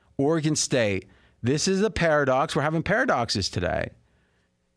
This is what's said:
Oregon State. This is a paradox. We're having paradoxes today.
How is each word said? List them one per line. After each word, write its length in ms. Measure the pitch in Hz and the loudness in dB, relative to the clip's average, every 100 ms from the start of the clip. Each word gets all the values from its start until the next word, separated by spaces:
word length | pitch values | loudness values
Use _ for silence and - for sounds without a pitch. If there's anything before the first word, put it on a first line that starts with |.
| _ - | _ -2
Oregon 380 | 139 165 151 147 | 0 2 0 -2
State. 500 | - 131 107 95 - - _ _ | 0 0 0 -2 -6 -20 _ _
This 260 | 117 147 190 | -2 0 0
is 140 | 190 | 0
a 80 | 214 | 0
paradox. 680 | - 170 151 135 131 156 156 | 0 2 2 2 2 2 0
We're 60 | |
having 200 | 147 165 | 0 -2
paradoxes 680 | - 214 262 143 117 - 87 | 0 0 2 0 0 -2 -4
today. 400 | - 85 78 82 - _ _ _ _ _ _ _ | -4 -2 -2 -6 -10 _ _ _ _ _ _ _